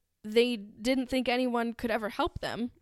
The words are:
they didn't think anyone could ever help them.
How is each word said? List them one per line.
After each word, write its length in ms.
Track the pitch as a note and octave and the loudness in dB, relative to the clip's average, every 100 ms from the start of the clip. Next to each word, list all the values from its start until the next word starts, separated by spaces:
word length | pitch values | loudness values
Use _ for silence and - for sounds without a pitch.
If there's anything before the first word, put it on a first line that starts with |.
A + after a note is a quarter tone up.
| _ _ | _ _
they 320 | G#3+ A3 B3 A#3 | 2 4 4 2
didn't 520 | G#3 - A3+ C4+ B3 | -6 -4 0 2 2
think 200 | C4 B3+ | 0 0
anyone 460 | B3 B3+ A#3+ A#3 | 2 2 0 -2
could 160 | A3+ A#3 | -4 -2
ever 180 | A3 A3 | -2 -2
help 320 | - E4+ - | -2 -2 -2
them. 300 | C3 C3+ A#3+ - | -6 -4 -6 -8